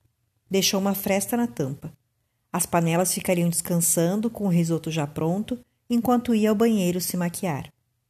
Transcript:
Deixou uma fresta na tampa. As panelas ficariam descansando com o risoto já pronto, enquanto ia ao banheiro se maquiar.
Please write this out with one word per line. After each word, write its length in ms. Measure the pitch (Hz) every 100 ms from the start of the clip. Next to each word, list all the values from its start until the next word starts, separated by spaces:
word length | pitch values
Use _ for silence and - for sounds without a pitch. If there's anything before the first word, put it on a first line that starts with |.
| _ _ _ _ _
Deixou 300 | 190 185 196
uma 160 | 196 196
fresta 400 | 202 196 196 240
na 100 | 240
tampa. 460 | 240 139 139 - - _ _ _ _ _
As 120 | 180 -
panelas 480 | 175 165 165 185
ficariam 360 | - - 180 170
descansando 800 | 170 - 175 165 - 170 202 226
com 160 | 226 202
o 40 |
risoto 400 | 175 165 165 160
já 160 | 160 147
pronto, 540 | 151 160 185 214 240 - _ _
enquanto 440 | 240 226 247 247
ia 160 | 220 214
ao 60 | 214
banheiro 460 | 233 220 180 180
se 160 | 175 180
maquiar. 520 | 175 170 190 139 - _ _ _ _